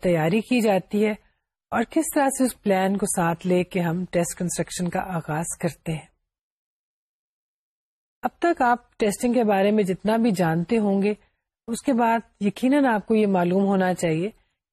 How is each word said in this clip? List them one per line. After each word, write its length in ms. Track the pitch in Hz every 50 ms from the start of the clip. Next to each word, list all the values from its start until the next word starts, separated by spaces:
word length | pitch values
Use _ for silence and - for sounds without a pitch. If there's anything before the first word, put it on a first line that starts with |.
| -
تیاری 380 | 185 175 160 156 165 175 226
کی 200 | 208 - 254 247
جاتی 440 | 208 220 196 190 175 - - 208 214
ہے 60 | 208 214 - _ _ _ _ _ _ _ _ _ _ -
اور 100 | 214 247 -
کس 240 | - 330 302 - -
طرح 140 | 302 277 269 269 -
سے 60 | 262
اس 180 | 247 - - _
پلان 340 | 208 196 185 190 190 196 196
کو 80 | 208 196 -
ساتھ 320 | - 170 165 170 165 -
لے 160 | 185 180 180 180
کے 160 | - - 190
ہم 240 | 175 170 160 180 185 -
ٹیسٹ 280 | - 175 170 - - -
کنسٹرکشن 500 | 185 170 - - 165 - - - 180 175
کا 100 | - 185 - 190 185
آغاز 400 | 165 151 - 151 151 170 - - -
کرتے 320 | - 170 147 - _ - 160
ہیں۔ 140 | 156 - - _ _ _ _ _ _ _ _ _ _ _ _ _ _ _ _ _ _ _ _ _ _ _ _ _ _ _ _ _ _ _ _ _ _ _ _ _ _ _ _ _ _ -
اب 160 | 247 - _
تک 240 | - 339 339 - 262
آپ 240 | 240 240 240 - _ _ -
ٹیسٹنگ 360 | 233 208 196 - - 247 233
کے 100 | 254 233
بارے 260 | 208 214 190 196 202
میں 140 | 214 214 208
جتنا 320 | 180 185 - - 202 220
بھی 140 | 226 226 240 196
جانتے 420 | 170 180 165 160 170 175 - 240 220
ہوں 240 | 208 202 196 196 196
گے، 100 | 208 208 - _ _ _ _ _ _ _ _ _ -
اس 140 | 233 - -
کے 100 | - 269
بعد 280 | 226 240 226 226 233 - _ _ _
یقیناً 460 | 202 202 196 - - 254 269 294 277 262 226
آپ 140 | 208 185
کو 80 | - 226
یہ 120 | 220 214
معلوم 400 | 202 190 180 175 175 180 196 196
ہونا 260 | 196 202 190 185 185 180
چاہیے 360 | 170 - 170 160 156 175 214 - _ _ _ _ _ _ _